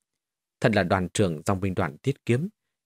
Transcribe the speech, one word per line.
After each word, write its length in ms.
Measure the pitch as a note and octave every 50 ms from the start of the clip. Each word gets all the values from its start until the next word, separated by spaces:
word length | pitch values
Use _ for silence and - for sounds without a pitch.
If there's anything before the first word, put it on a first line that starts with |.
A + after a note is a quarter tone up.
| _ _ _ _ _ _ _ _ _ _ _ -
Thật 120 | - B2 G2+
là 80 | G2
đoàn 260 | F2+ E2+ G2 F#2+ F2+ E2+
trưởng 340 | - - G2+ F2 D#2+ D2 -
dòng 140 | - G2+ F#2
binh 140 | G2 F#2+ F2+
đoàn 220 | - F#2 D2+ D2 -
Thiết 240 | - C3+ C#3+ - -
Kiếm, 220 | - A#2 C3+ E3+ G#3+ - _ _ _ _ _ _